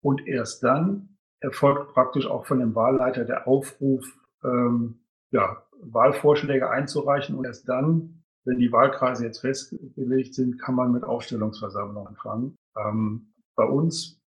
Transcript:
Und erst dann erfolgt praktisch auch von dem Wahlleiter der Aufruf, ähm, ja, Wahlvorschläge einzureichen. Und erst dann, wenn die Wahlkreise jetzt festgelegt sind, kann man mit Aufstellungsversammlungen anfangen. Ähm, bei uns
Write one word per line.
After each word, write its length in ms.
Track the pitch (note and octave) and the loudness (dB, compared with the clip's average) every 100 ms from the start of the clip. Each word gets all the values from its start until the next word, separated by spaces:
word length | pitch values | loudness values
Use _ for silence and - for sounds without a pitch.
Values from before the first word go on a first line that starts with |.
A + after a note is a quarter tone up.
Und 260 | C#3+ C3+ - | 0 0 -2
erst 360 | C3 G#2+ - | -4 -4 -2
dann 540 | B2 C#3 F3+ G3+ - _ _ _ | 2 2 2 -2 -8 _ _ _
erfolgt 540 | C#3 - C#3 C#3 - | -8 2 4 4 0
praktisch 320 | - B2+ C#3 C3 | 0 2 0 -2
auch 200 | G2+ - | -4 0
von 140 | C3 | 0
dem 160 | A#2 A2 | 2 2
Wahlleiter 480 | A2+ C3 - - A#2 | 2 4 2 -2 -4
der 220 | B2+ - | -4 2
Aufruf, 580 | C3+ C3+ - C#3 C3 - - _ _ | 2 0 -4 0 0 -2 -20 _ _
ähm, 640 | C3 B2 A#2+ A#2+ A#2 A2+ _ _ _ | -2 0 2 0 -2 -8 _ _ _
ja, 320 | A#2+ G2 - _ - | 0 0 -4 _ -20
Wahlvorschläge 880 | - A2+ C3 C#3+ D3 D3 C#3 C3+ B2+ | -4 4 4 4 4 4 2 0 0
einzureichen. 680 | C3 C#3+ D3 C3+ C#3+ C#3 C3+ | -2 -2 -4 0 0 0 -6
Und 80 | B2+ | -8
erst 240 | A#2 - | -10 -4
dann, 540 | B2+ D3 E3 - - _ _ B2+ | 0 2 2 0 -16 _ _ -4
wenn 140 | B2+ | 2
die 140 | A#2+ | 4
Wahlkreise 500 | A2+ C3+ C3+ B2+ A#2+ | 6 4 4 -2 0
jetzt 160 | A#2 A2+ | -6 -4
festgelegt 960 | C3 C3+ - - C3+ - B2 C3 B2 - | -4 -4 -8 -14 -14 -8 -2 -2 -2 -2
sind, 240 | B2+ B2 | -2 -2
kann 160 | - B2+ | -4 0
man 160 | B2 | 2
mit 140 | B2 B2 | 0 0
Aufstellungsversammlungen 1040 | A#2+ - A2+ G#2+ G#2+ G#2 G2+ G2+ G#2 G2 | -6 -4 -4 -4 -6 -10 -8 -8 -10 -14
anfangen. 480 | G#2 G#2 A2 C3 - _ G#2+ | -14 -8 -6 -6 -10 _ -6
Ähm, 560 | G#2 A2 G#2+ A2 - _ _ - | -2 0 -2 -4 -10 _ _ 0
bei 80 | |
uns 560 | A2+ C#3 E3 - - _ _ | 2 4 2 -2 -10 _ _